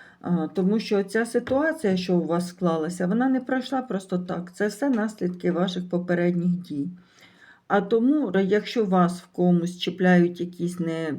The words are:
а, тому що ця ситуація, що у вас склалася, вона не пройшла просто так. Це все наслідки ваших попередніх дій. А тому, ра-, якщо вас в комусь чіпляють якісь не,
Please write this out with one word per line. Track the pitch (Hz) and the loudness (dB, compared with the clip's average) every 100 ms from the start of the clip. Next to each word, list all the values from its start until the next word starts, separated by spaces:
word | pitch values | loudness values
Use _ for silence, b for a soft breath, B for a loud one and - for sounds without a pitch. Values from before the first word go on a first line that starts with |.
| B B | B B
а, | - 175 156 | -2 -2 -2
тому | - 185 220 | 0 0 0
що | - 202 | 0 -2
ця | 196 220 233 | 0 -2 0
ситуація, | 247 240 262 320 311 202 185 | -2 0 0 0 0 0 0
що | 180 180 | 2 0
у | 156 | 2
вас | 175 180 | -2 -2
склалася, | - 175 160 156 180 180 | -2 0 0 -2 -4 -2
вона | 226 262 | 0 2
не | 262 | 0
пройшла | 254 262 254 262 | 0 -4 -2 -6
просто | 247 196 190 180 | -4 -6 -4 -6
так. | 180 165 175 | -4 -8 -8
Це | - 208 | -4 -4
все | 208 285 | 0 0
наслідки | 233 214 - 180 180 175 | 0 -2 -2 -6 -2 -2
ваших | 170 185 180 180 | 0 0 -2 -4
попередніх | 180 175 175 175 175 175 | -4 0 0 2 2 0
дій. | 175 - 147 165 - B B B B B B - | -2 -4 -6 -6 -8 B B B B B B -2
А | 202 | 0
тому, | 190 226 247 302 233 | 2 2 2 2 2
ра-, | 185 | 0
якщо | 190 208 208 247 | 2 0 0 -2
вас | 208 185 175 180 | 2 4 4 0
в | - | -10
комусь | - 180 175 175 - | 0 4 4 2 -6
чіпляють | - 180 180 180 175 175 | -8 0 4 6 4 0
якісь | 175 180 175 175 | -8 -4 -6 -2
не, | 165 160 160 | -4 -2 -4